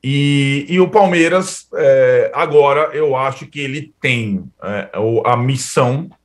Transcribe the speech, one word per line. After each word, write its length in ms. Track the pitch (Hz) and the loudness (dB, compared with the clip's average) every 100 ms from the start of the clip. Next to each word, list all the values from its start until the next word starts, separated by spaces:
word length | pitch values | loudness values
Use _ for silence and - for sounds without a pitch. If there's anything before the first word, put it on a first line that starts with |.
E, 600 | 127 143 143 143 139 139 143 | -2 0 2 2 0 -2 -2
e 120 | 180 | 0
o 100 | 180 | 2
Palmeiras, 760 | 214 190 175 165 185 185 - - 160 | 4 2 2 2 0 -2 -10 -10 0
é, 560 | 143 135 127 123 110 | 2 4 4 4 0
agora, 560 | 143 165 147 143 139 151 | -2 2 4 4 2 0
eu 220 | 135 151 131 | -2 -2 -2
acho 300 | 135 131 143 | -4 -6 -14
que 140 | 147 | -10
ele 340 | 139 139 - _ | -8 -8 -12 _
tem, 440 | 135 120 110 98 95 _ | -2 -2 -2 -6 -8 _
é, 340 | 95 104 - 95 | -8 -8 -8 -4
o, 240 | 110 117 | -2 0
a 140 | - 120 | 0 0
missão 720 | 123 135 - - 127 135 185 _ | 0 -4 -4 0 0 -2 -8 _